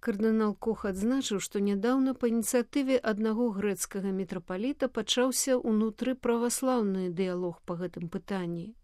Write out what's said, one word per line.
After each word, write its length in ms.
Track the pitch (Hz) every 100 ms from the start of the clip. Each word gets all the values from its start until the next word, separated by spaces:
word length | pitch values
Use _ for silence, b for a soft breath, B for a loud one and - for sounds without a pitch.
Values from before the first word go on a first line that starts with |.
Кардынал 460 | - 202 220 220 214
Кох 300 | 196 - 214
адзначыў, 540 | 208 190 214 269 262 196
што 200 | - 202
нядаўна 480 | 202 202 226 262 262
па 160 | 254 240
ініцыятыве 680 | 233 220 247 240 285 262 262 226
аднаго 360 | 208 220 220 240 196
грэцкага 540 | 202 190 - 202 196
мітрапаліта 760 | 190 185 185 175 185 233 294 254 233
пачаўся 600 | 214 - 262 254 - 254
ўнутры 560 | 240 214 220 214 254 254 233
праваслаўны 800 | 233 240 - 262 254 208 190 185
дыялог 540 | 175 190 180 180 170
па 120 | - 170
гэтым 300 | 180 175 170
пытанні 540 | 196 - 196 175 170 185 233